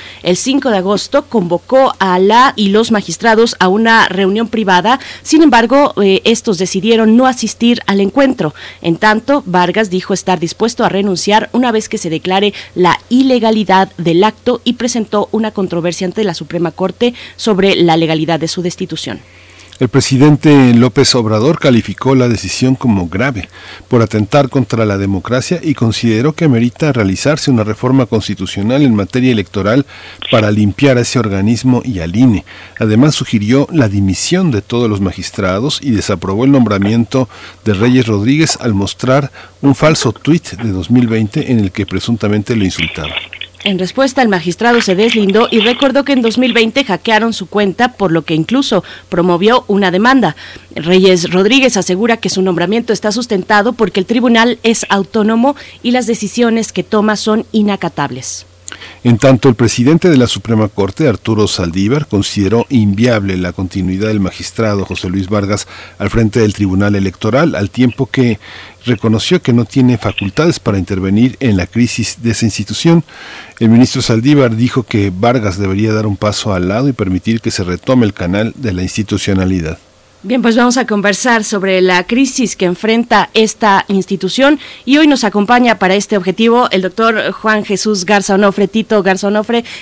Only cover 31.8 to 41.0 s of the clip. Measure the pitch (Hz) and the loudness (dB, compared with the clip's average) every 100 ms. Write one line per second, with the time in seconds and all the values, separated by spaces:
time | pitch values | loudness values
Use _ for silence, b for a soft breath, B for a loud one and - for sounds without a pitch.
31.8 | 127 98 82 98 127 95 - B B B | -2 -6 -4 2 2 2 -4 B B B
32.8 | 110 107 151 - 139 113 104 135 143 165 | 0 4 2 2 -2 -2 0 0 0 0
33.8 | 113 98 98 92 - 180 180 107 - 120 | 0 2 0 -2 -2 0 0 -2 -2 -2
34.8 | 120 101 98 - 82 - 95 95 139 - | -2 0 -4 -4 -12 -4 -2 -2 -2 -4
35.8 | 147 104 - 92 95 98 135 139 113 98 | -2 -2 -2 -4 -4 -2 2 4 2 2
36.8 | 98 117 113 131 127 B B B 110 95 | 0 0 0 -2 -4 B B B -4 0
37.8 | 120 127 113 101 110 147 156 - 123 98 | 2 2 2 0 2 2 0 -2 -2 -2
38.8 | 101 - 123 135 139 B B B 139 135 | -2 -2 2 2 0 B B B 0 2
39.8 | 156 160 123 - - 165 - 90 113 92 | 2 2 -2 -4 0 0 -2 -8 -4 -4
40.8 | 80 123 | 0 2